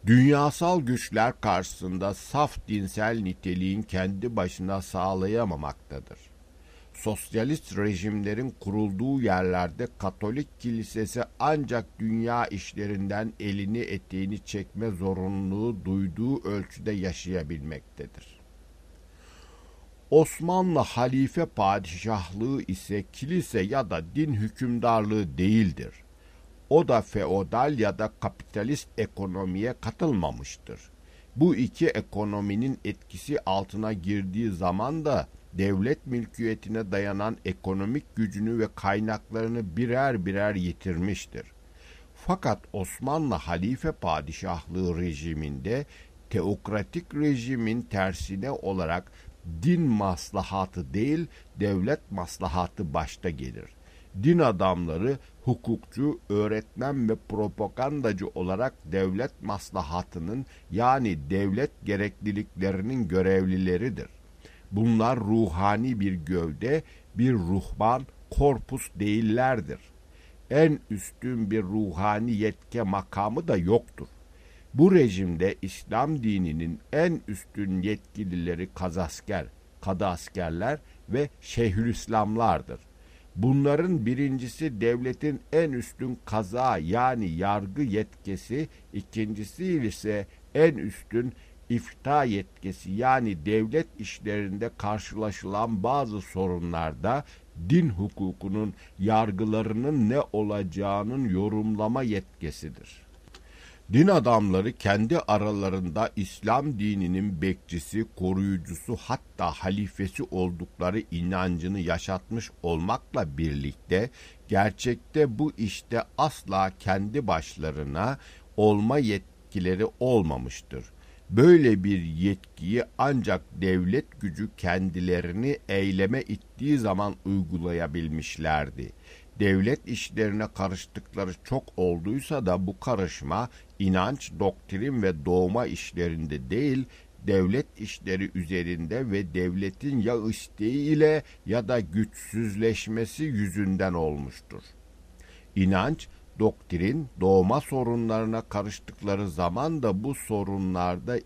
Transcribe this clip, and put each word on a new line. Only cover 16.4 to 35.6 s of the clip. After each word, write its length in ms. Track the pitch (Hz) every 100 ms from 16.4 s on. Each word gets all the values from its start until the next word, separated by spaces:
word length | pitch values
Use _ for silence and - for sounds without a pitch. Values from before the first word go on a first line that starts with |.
ölçüde 480 | 92 101 92 - 87
yaşayabilmektedir. 1500 | 104 92 85 90 92 76 80 71 73 - - 71 - - - - - - - - - - - - - - - - - - - -
Osmanlı 680 | 147 156 - 165 180 185 151
halife 680 | 117 - 127 131 135 - 165
padişahlığı 1160 | - 98 101 90 87 101 107 82 95 120 139
ise 400 | - 95 - 101 95
kilise 480 | - 135 180 - 113
ya 280 | 95 135 107
da 260 | 85 82 123
din 180 | 156
hükümdarlığı 1040 | 113 107 - 127 120 117 113 107 107 92 67
değildir. 560 | 92 110 104 - 60 - - - - - - - -
O 180 | 151 175
da 140 | 120
feodal 800 | 104 107 80 95 90 113 139 143
ya 200 | 107 95
da 120 | 107 -
kapitalist 680 | - - - 107 107 143 - -
ekonomiye 800 | 104 - 98 92 95 92 113 127
katılmamıştır. 1000 | 113 - 165 113 78 60 67 - - 55 - - - - - -
Bu 200 | 170 117
iki 320 | 127 - 165
ekonominin 920 | 110 104 101 104 104 101 101 131 131 104
etkisi 540 | 101 - 90 - 147 -
altına 480 | 95 95 98 107
girdiği 580 | 104 85 104 95 95 117
zaman 540 | 87 90 92 120 160 151
da 220 | 123 69 - -
devlet 540 | 87